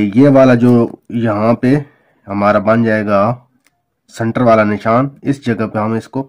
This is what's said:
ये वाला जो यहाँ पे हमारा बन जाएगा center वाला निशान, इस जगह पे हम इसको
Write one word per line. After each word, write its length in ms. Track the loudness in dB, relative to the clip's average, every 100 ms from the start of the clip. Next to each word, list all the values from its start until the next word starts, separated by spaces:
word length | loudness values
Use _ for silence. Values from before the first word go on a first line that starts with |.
| 0
ये 160 | 2 4
वाला 240 | 6 4 4
जो 140 | 2 2 0 -6 -10
यहाँ 380 | -4 -4 -2 -2 0
पे 120 | 0 -2 -4 _ _ _ -10
हमारा 320 | -2 0 0
बन 240 | 2 0
जाएगा 360 | 0 -2 0 0 0 -4 _ _ _ _ _ _ _
center 280 | -8 -6 -2
वाला 220 | 2 2
निशान, 460 | 2 -2 -2 -2 -2 -6
इस 200 | -8 -6
जगह 220 | -4 -4 -4
पे 120 | -6
हम 160 | -4 -6
इसको 300 | -8 -10